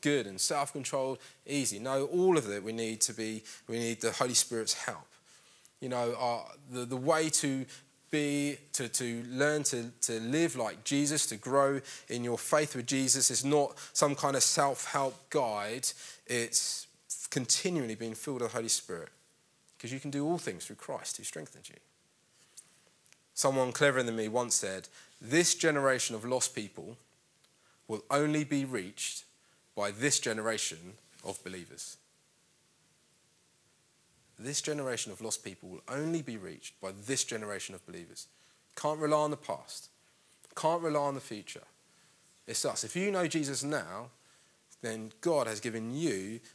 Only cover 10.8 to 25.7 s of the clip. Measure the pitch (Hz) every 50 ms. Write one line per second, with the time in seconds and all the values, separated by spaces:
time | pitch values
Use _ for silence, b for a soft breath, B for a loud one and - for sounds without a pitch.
10.8 | 107 - 147 139 147 143 151 147 - - 113 107 - 127 127 139 139 139 139 135
11.8 | 131 B B B B - 117 120 120 120 120 110 - - - 151 156 151 - 131
12.8 | 120 123 139 131 135 131 - 135 123 - 127 107 127 139 147 147 143 131 B B
13.8 | B B B - - 143 143 - - 143 139 131 - - - - 143 139 131 -
14.8 | - - - 143 139 135 - - - _ - 156 135 117 107 104 101 104 117 131
15.8 | - - B B B B B B B - 123 120 117 110 - - - - - -
16.8 | - - _ _ _ - - - - - - 143 127 117 - - - 190 180 160
17.8 | 131 113 110 107 117 113 110 - - 151 139 123 120 110 - 123 113 113 - -
18.8 | - - 92 85 78 - - _ _ _ _ _ _ _ _ _ _ _ _ -
19.8 | - 117 127 135 - 147 139 143 143 156 175 170 - - 98 85 - - 110 -
20.8 | - - 139 - - - - - - - - - - - - - - - - -
21.8 | - _ _ _ _ _ _ _ _ _ B B B B B B B B B B
22.8 | B B B _ _ _ - - _ _ _ - - 143 135 135 127 127 120 -
23.8 | 151 143 131 131 127 120 113 113 110 107 107 123 123 117 - - - 98 95 95
24.8 | 87 - B B B B B B - 110 131 165 175 170 - - - 160